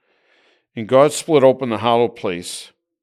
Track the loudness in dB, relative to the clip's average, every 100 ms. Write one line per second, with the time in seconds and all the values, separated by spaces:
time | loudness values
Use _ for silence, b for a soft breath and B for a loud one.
0 | b b b b b b b -12 0 2
1 | 2 0 0 4 4 2 -4 -4 0 0
2 | 0 -4 -8 -8 -10 -16 -18 _ _ _